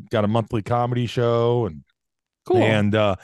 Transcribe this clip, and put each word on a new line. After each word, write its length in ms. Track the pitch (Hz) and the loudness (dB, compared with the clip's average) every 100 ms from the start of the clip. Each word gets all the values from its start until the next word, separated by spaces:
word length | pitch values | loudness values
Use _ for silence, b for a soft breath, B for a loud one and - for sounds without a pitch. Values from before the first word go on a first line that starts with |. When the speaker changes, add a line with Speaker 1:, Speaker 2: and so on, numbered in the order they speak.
| - | -4
Speaker 1:
got 140 | 113 | -2
a 40 | 104 | 0
monthly 340 | 113 107 117 | 0 -2 -4
comedy 440 | - 120 120 123 117 | -2 -2 -2 -2 -4
show, 600 | - 117 117 117 120 107 | -2 0 0 0 0 -2
and 160 | 76 - _ _ _ _ _ - | -8 -18 _ _ _ _ _ -2
Speaker 2:
Cool. 120 | 370 | 2
Speaker 1:
and, 360 | 110 107 104 | 4 2 2
uh, 220 | 107 104 92 | 2 2 0